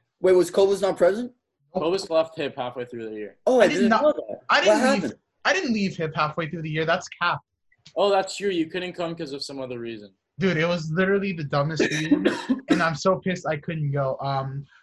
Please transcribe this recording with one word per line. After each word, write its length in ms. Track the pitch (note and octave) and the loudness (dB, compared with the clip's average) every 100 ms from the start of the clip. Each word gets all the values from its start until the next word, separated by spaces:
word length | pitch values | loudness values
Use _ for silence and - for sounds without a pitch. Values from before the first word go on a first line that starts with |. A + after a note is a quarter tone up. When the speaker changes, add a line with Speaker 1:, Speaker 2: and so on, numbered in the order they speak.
| _ _ | _ _
Speaker 1:
Wait, 120 | F#3 | 4
was 180 | F#3 F3 | 4 4
Cobus 300 | - G3 G3 | 4 4 4
not 160 | F#3+ - | 0 4
present? 360 | F3+ G3+ B3 - _ _ _ | 4 2 -4 -12 _ _ _
Speaker 2:
Cobus 380 | F#3 D#3+ F#3+ G3 | -4 -2 -2 0
left 260 | D#3+ D#3+ - | 0 0 -2
hip 200 | C#3+ B2+ | -6 -6
halfway 260 | B2 B2+ B2 | -8 -8 -10
through 240 | A#2+ A2 | -10 -10
the 60 | G#2+ | -8
year. 220 | G#2 - - | -10 -4 2
Speaker 1:
Oh, 140 | B3+ | 4
I 60 | F#3+ | 4
Speaker 3:
I 20 | |
did 60 | E3+ | 4
Speaker 1:
didn't 140 | A3+ | 2
Speaker 3:
not, 120 | A3 | 4
Speaker 1:
know 120 | D4+ | 2
that. 260 | - - - - | 0 -4 -8 0
Speaker 3:
I 100 | C4 | 2
didn't 200 | G3 G#3+ | 6 4
Speaker 1:
What 100 | B3+ | 4
Speaker 3:
leave, 140 | C4+ | 2
Speaker 1:
happened? 160 | C#3+ - _ _ - | 0 -6 _ _ 0
Speaker 3:
I 80 | |
didn't 180 | C#4+ D#4+ | 0 0
leave 240 | A3 G3 - | 0 -2 -2
hip 200 | D#3+ D3+ | -4 -2
halfway 340 | D3+ D3+ D#3+ | -2 -2 -6
through 140 | E3+ | -6
the 60 | D#3+ | -4
year. 140 | D#3 | -2
That's 240 | D#3+ F3 - | 0 0 -2
cap. 320 | - F3 D3 _ _ _ _ - - | -4 -4 -4 _ _ _ _ -8 0
Speaker 2:
Oh, 140 | G3+ | 2
that's 260 | G3 F#3+ - | 2 0 -4
true. 140 | G3 | -2
You 160 | F3+ D#3+ | 0 -2
couldn't 280 | F#3 F3+ | -4 -6
come 220 | E3+ E3+ E3 | -6 -6 -6
'cause 180 | D#3 | -8
of 100 | C#3 | -10
some 160 | C3+ C#3 | -10 -8
other 180 | C3 B2 | -8 -8
reason. 340 | A#2 A2 G2+ _ _ - | -8 -10 -14 _ _ -2
Speaker 3:
Dude, 180 | F#3 D#3+ | 0 2
it 100 | E3 | 0
was 220 | F3 D#3 | 0 -2
literally 420 | D#3 F#3 G3+ G3 | 0 2 2 0
the 120 | E3+ | -4
dumbest 400 | C#3+ D3 C#3+ D#3 - | -2 0 0 0 0
reason, 340 | D#3 D#3 - - | 0 0 2 2
Speaker 1:
<coughs> 440 | - - C4 - | -2 -2 -2 0
Speaker 3:
and 120 | F3+ | 2
I'm 140 | E3 D3 | 2 0
so 220 | F#3+ F#3 | 0 0
pissed 280 | F#3+ F3+ D3+ | -2 -4 -4
I 120 | D#3 | -4
couldn't 340 | D#3+ E3 D3 | -4 -4 -2
go. 260 | C#3 C3+ C3 | -2 -2 -4
Um, 460 | C#3 C3+ C3+ C#3 C#3+ _ | -4 -4 -4 -8 -14 _